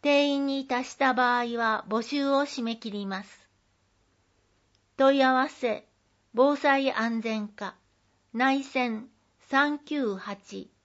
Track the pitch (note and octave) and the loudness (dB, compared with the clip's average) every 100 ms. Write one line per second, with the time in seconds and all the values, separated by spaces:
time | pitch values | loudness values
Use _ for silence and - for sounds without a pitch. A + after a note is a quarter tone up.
0 | C#4+ C#4+ C#4+ C#4 C#4 C4+ C4+ B3 C4 - | 2 2 2 0 -2 -4 -4 -4 -6 -2
1 | C4 B3+ B3 B3 A#3+ A#3 A3+ G#3+ - A3 | 0 2 2 2 -2 -2 -2 -2 -2 -4
2 | A3+ C#4+ C#4 C#4 C#4+ - A3+ A3+ A3+ G3+ | -2 -2 0 0 0 -4 -6 -6 -8 -8
3 | G3 F#3+ G3 - _ _ _ _ _ _ | -8 -10 -12 -20 _ _ _ _ _ _
4 | _ _ _ _ _ _ _ _ _ - | _ _ _ _ _ _ _ _ _ 2
5 | C4+ C#4 C4 C4 C#4 - B3 G#3+ _ _ | 4 6 4 4 0 -2 -4 -4 _ _
6 | _ _ _ A3 C4+ C#4+ D4 C#4 C4+ - | _ _ _ 2 4 4 2 2 2 -2
7 | A3+ A3+ A3+ A3 G#3 - G3 - _ _ | -2 -2 -4 -6 -6 -10 -14 -14 _ _
8 | _ _ _ A3+ C4 C#4 C4+ C4 B3 A3 | _ _ _ -2 0 0 -2 -2 -2 -4
9 | A#3+ _ _ _ _ C#4 D4 D4 - D4+ | -10 _ _ _ _ 2 2 0 -4 -2
10 | A#3+ F#3 G#3 G3+ - G3 - _ | -2 -4 -8 -12 -12 -14 -14 _